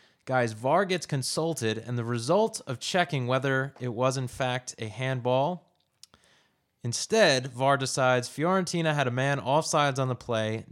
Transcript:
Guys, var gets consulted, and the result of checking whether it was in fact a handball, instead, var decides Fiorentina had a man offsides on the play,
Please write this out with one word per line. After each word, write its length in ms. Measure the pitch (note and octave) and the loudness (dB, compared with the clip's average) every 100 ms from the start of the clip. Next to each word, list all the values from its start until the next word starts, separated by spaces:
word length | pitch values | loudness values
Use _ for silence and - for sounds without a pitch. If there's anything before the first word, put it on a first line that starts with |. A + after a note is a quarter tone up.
| _ _ | _ _
Guys, 300 | - B2+ A#2+ | -2 0 0
var 320 | A2 B2+ E3 G3 | 0 0 2 2
gets 200 | F3+ - | -2 -2
consulted, 720 | C#3 B2 - D#3+ D3+ A2 A2 | -4 -2 -2 -2 -2 -2 -2
and 200 | A2 B2 | -4 -4
the 60 | A2+ | -2
result 560 | A#2+ A#2 F#3+ A3 A3 - | -4 2 2 2 -4 -10
of 140 | A#2+ | -8
checking 480 | - F#3 F3 C#3+ B2 | -2 0 0 -2 0
whether 480 | C3 C3+ C3 C#3 - | 0 2 0 -2 -6
it 140 | B2+ | -8
was 240 | A2 B2+ C3 | 0 0 0
in 100 | B2+ | -6
fact 460 | - B2+ B2+ - - | -4 -2 -2 -8 -10
a 80 | A2 | -10
handball, 840 | G#2+ C3 C3 B2 B2+ C#3+ F3 _ _ _ _ - _ _ _ _ _ _ _ | -6 -4 -2 0 2 2 -2 _ _ _ _ -20 _ _ _ _ _ _ _
instead, 640 | A#2+ - - A3 F#3 C3 C3 | -6 -6 0 6 6 4 0
var 300 | A#2+ C3+ C#3 | 0 2 2
decides 520 | C3 - B2+ B2+ A#2+ | 2 2 4 2 0
Fiorentina 680 | - E3 F#3+ F3+ F3 D#3+ D3 | -2 0 0 0 0 0 2
had 100 | B2+ | 0
a 40 | |
man 280 | B2 C#3 C#3 | 0 0 0
offsides 600 | A#2+ D3 D#3 D#3+ C#3+ C3 | 2 0 2 2 2 0
on 80 | C3 | -2
the 80 | A#2+ | -2
play, 500 | - A2+ A2 A2 - | -2 -2 -2 -4 -6